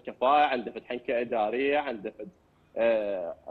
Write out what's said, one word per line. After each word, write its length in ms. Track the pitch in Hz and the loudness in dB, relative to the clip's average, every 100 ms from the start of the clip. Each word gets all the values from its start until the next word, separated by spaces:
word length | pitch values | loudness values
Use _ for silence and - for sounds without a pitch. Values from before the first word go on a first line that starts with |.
| - | -10
كفاءة، 400 | 107 127 147 147 | 0 4 6 4
عنده 260 | 127 113 | 2 -4
فد 120 | 113 | -8
حنكة 360 | - 123 - 120 | -8 -8 -2 -2
إدارية، 580 | 120 120 107 120 139 147 | 0 0 0 0 0 0
عنده 320 | 143 113 107 | -2 -6 -10
فد، 180 | - 101 - _ _ _ - | -12 -14 -18 _ _ _ 0
آه، 580 | 117 110 104 98 85 - - | 2 2 0 -4 -6 -10 -14